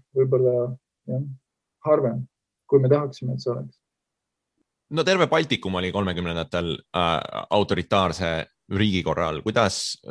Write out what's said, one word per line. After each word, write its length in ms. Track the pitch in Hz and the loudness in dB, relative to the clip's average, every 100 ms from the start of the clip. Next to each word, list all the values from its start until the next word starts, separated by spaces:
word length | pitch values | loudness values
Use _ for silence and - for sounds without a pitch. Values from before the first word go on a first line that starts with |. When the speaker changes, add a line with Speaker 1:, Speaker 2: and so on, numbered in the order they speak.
| - 135 | -4 -2
Speaker 1:
võib-olla, 380 | 131 131 127 123 123 131 _ _ - | 2 4 4 2 -2 -6 _ _ -8
jah, 160 | 131 143 135 _ _ _ _ 151 | -6 -6 -12 _ _ _ _ 0
harvem, 380 | 151 127 113 131 _ _ _ - | 2 2 -2 -8 _ _ _ 2
kui 160 | 139 | 4
me 80 | 131 | 6
tahaksime, 460 | 143 143 - 127 127 | 4 2 -6 -8 -6
et 80 | 123 | -6
see 80 | |
oleks. 240 | 127 139 - _ _ _ _ _ _ _ _ _ _ - 151 | -6 -10 -18 _ _ _ _ _ _ _ _ _ _ -6 0
Speaker 2:
No 100 | 185 | 2
terve 220 | 190 165 | 4 4
Baltikum 480 | 160 151 123 95 92 | 2 2 -2 -2 -2
oli 140 | 90 95 | -2 0
kolmekümnendatel, 760 | 95 87 87 85 80 87 85 69 - 87 | 0 -2 -4 -4 -4 -2 -2 -6 -4 0
äh, 200 | 85 82 - 50 - 104 | 2 0 -2 -8 0 2
autoritaarse 800 | 101 104 - 101 90 82 87 82 - _ - 98 | 2 -2 0 2 2 0 -4 -4 -6 _ -6 0
riigikorra 560 | 107 92 80 78 80 | 0 0 0 -2 -2
all. 80 | 78 107 | -4 -2
Kuidas, 560 | 117 104 - - - - | 0 0 0 -6 -10 -6